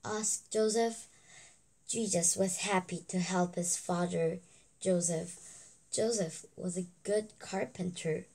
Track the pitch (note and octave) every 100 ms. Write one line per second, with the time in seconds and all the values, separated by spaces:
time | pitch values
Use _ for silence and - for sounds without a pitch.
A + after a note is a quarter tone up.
0 | - G#3+ A3 - - A3 A3 A3 A#3 A3+
1 | - - - - - - _ _ - -
2 | G#3+ F#3+ E3+ - F#3+ F#3 G3+ F#3+ F3+ F3
3 | - F#3 F3 F3+ F3+ F3+ F3 - - F3
4 | F3 F3 E3 F3+ - - _ _ F#3 F3+
5 | E3+ E3 F3 - - - - - _ -
6 | A3 A3+ E3+ - - - F3+ F3 F3 -
7 | - G#3 G#3+ - - F#3+ A#3+ - F#3 F3+
8 | E3 D#3+ F#3